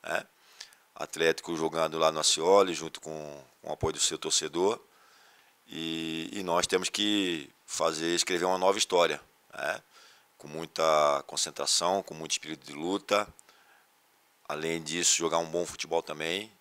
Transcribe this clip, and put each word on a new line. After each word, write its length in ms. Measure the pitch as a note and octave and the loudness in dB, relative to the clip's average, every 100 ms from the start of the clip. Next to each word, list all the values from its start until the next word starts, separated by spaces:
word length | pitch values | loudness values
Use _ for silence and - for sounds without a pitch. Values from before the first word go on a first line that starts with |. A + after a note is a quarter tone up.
né? 220 | D#2 D#2+ - _ _ - - - _ | -2 -4 -4 _ _ -20 -20 -20 _
Atlético 600 | - D#2 D#2+ E2 D#2+ - | -12 -10 2 2 2 -4
jogando 440 | D#2+ D#2+ D#2+ D#2+ D#2+ | -2 -2 0 -2 4
lá 120 | D#2+ | 2
no 100 | D#2 | 4
Acioli, 520 | - - E2+ G2 F#2+ | 0 2 6 6 6
junto 260 | D#2 D#2+ - | 0 -8 -12
com, 440 | D#2 D#2+ D2+ C#2+ C2+ _ | -12 -12 -12 -16 -20 _
com 80 | D2+ | -10
o 40 | |
apoio 200 | D2+ E2 | -4 -4
do 80 | D2+ | 0
seu 160 | - D#2+ | -2 -2
torcedor. 640 | D#2 - D#2 E2 F#2+ A#2 _ _ _ - - _ _ _ _ | -2 -2 -2 0 0 0 _ _ _ -20 -20 _ _ _ _
E, 640 | D#2+ E2 D#2+ E2 D#2+ E2 | -8 -6 -4 -4 -6 -6
e 100 | - | -8
nós 240 | F2+ F2 F2 | 0 0 2
temos 220 | F#2 F#2 | 0 0
que 640 | - G#2 G#2 F#2 D#2+ C#2 _ - | -2 0 2 0 -2 -8 _ -10
fazer, 480 | - E2 D#2 E2 | -2 0 0 0
escrever 320 | E2+ - F2+ F2+ | 0 0 0 2
uma 120 | F#2 | 4
nova 200 | F#2 G2+ | 4 2
história, 420 | - F2 E2 D2 - _ _ | 2 4 4 0 -10 _ _
né? 280 | - C#2+ - _ - - - _ _ | -8 -6 -6 _ -20 -20 -20 _ _
Com 100 | D2 | -12
muita 760 | D#2 E2 - D#2+ D#2 D2 C#2 - | -10 -8 0 4 6 4 2 -2
concentração, 760 | C#2+ D#2+ C#2+ C#2+ - F2 F#2+ | -6 -6 -4 0 2 2 0
com 120 | - | -4
muito 180 | D#2 D#2+ | -12 -6
espírito 340 | - D2+ D#2 - | -6 -6 -12 -12
de 60 | |
luta. 560 | C#2+ E2+ G2 - G2+ G#2 - _ _ _ _ _ _ _ _ _ _ - | -6 -2 -2 2 2 2 -12 _ _ _ _ _ _ _ _ _ _ -10
Além 340 | D2+ E2 E2 | -4 -2 -2
disso, 340 | D2+ E2+ F2 - | -2 0 2 2
jogar 220 | E2+ E2 | 2 0
um 80 | E2 | 0
bom 200 | E2+ F2 | -4 -4
futebol 360 | - D#2+ E2 | -8 -2 -2
também 480 | D#2+ D2+ D#2+ F#2 A2 _ | -2 -6 -4 -4 -6 _